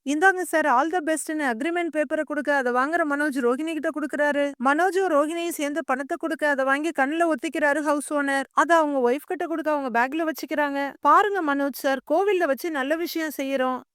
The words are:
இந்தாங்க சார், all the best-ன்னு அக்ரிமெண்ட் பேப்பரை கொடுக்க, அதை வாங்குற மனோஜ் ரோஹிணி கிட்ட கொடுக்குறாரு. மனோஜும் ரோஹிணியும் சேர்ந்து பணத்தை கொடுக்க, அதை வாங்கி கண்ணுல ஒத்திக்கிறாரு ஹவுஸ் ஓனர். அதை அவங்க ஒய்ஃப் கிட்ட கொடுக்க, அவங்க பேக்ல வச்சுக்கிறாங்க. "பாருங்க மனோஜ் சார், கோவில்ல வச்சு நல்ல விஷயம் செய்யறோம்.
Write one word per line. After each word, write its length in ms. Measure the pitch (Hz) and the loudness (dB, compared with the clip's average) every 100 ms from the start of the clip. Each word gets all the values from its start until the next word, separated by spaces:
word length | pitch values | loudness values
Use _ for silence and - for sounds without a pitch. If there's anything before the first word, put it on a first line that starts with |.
| 269 | -4
இந்தாங்க 320 | 294 381 370 | 4 4 4
சார், 240 | 339 320 302 | 0 0 4
all 260 | 247 320 | 2 2
the 80 | 359 | 0
best-ன்னு 480 | 302 311 - 311 277 | 0 -2 -2 -2 -2
அக்ரிமெண்ட் 460 | 220 311 349 339 | -2 -2 -2 -2
பேப்பரை 300 | 302 302 311 | -2 -2 -2
கொடுக்க, 320 | 302 302 285 285 | -2 -4 0 0
அதை 160 | 247 | 0
வாங்குற 300 | 247 277 339 311 | 0 0 0 0
மனோஜ் 320 | 285 302 262 | 0 -2 0
ரோஹிணி 320 | 240 254 320 | 0 0 -2
கிட்ட 160 | 311 320 | -4 -4
கொடுக்குறாரு. 560 | 294 285 285 294 285 285 277 | -4 -6 0 0 2 -2 0
மனோஜும் 460 | 254 294 370 359 370 | 0 2 2 2 2
ரோஹிணியும் 480 | 294 302 339 339 311 | 2 2 -2 -4 -4
சேர்ந்து 240 | 285 294 285 | -4 -4 -2
பணத்தை 320 | 262 277 339 | -4 -2 -4
கொடுக்க, 300 | 330 311 302 | -4 -2 0
அதை 160 | 269 262 | 0 2
வாங்கி 240 | 277 320 | 0 0
கண்ணுல 420 | 285 269 330 339 | 0 0 2 0
ஒத்திக்கிறாரு 500 | 302 330 320 294 285 | 0 -2 0 2 2
ஹவுஸ் 320 | 302 294 - | 0 -2 -2
ஓனர். 340 | 294 277 269 262 | -2 0 -2 -2
அதை 240 | - 311 339 | 0 4 4
அவங்க 340 | 302 277 240 | 4 2 2
ஒய்ஃப் 180 | 262 - | 0 -2
கிட்ட 140 | 349 339 | -6 -4
கொடுக்க, 260 | 330 285 | -4 -2
அவங்க 200 | 294 269 | -2 0
பேக்ல 360 | 226 262 311 320 | 0 0 0 -4
வச்சுக்கிறாங்க. 640 | 269 294 294 285 277 277 - | -4 -6 -2 -2 -2 -6 -2
"பாருங்க 540 | 285 330 415 403 302 277 | 4 6 6 0 0 0
மனோஜ் 280 | 277 - 277 | -2 -2 -2
சார், 160 | 262 - | -2 0
கோவில்ல 320 | 311 392 381 330 | 0 2 2 0
வச்சு 260 | 262 349 | -2 -2
நல்ல 240 | 302 262 320 | -4 -2 -2
விஷயம் 420 | 349 330 311 - | -2 -4 -6 -6
செய்யறோம். 420 | 269 269 254 254 - | -4 -2 -2 -4 -10